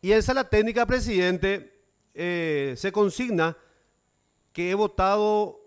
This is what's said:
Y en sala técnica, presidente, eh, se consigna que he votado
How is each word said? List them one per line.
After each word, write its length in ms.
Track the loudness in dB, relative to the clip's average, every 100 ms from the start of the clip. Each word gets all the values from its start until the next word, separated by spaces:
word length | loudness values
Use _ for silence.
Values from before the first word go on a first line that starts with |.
Y 120 | 4
en 100 | 2
sala 260 | 4 0 2
técnica, 380 | 2 2 0 0
presidente, 920 | 0 0 0 2 0 -2 -4 -8 _ _ _ _
eh, 600 | -8 -6 -4 -2 -2 -4 -4
se 140 | -4
consigna 680 | 0 0 0 -4 0 0 -4 _ _ _ _ _ _ _ _ _
que 180 | -8 -4
he 40 |
votado 880 | 0 0 0 0 2 2 0 -2 -6